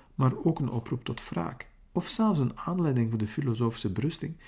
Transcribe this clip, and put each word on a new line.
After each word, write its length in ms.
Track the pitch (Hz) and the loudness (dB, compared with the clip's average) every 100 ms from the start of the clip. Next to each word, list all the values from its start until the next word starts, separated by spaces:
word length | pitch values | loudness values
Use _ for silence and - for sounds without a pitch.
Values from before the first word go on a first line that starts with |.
| - | -16
maar 220 | - 131 427 | 2 2 4
ook 220 | 165 160 | 0 0
een 120 | 131 | -2
oproep 340 | 117 - 127 | -2 -4 -6
tot 240 | - 117 - | -4 -8 -6
wraak. 420 | - 82 123 - - - | -4 -4 -6 -16 -20 -6
Of 160 | - - | -4 -2
zelfs 300 | - 220 170 | 2 4 4
een 200 | 123 - | 2 -2
aanleiding 520 | - 180 165 127 113 | -4 0 2 4 2
voor 80 | 113 | 2
de 80 | 107 | -2
filosofische 680 | - 139 113 120 113 110 | -2 -2 2 0 0 -2
berusting 440 | 92 143 - 151 160 | 0 -2 -2 -6 -10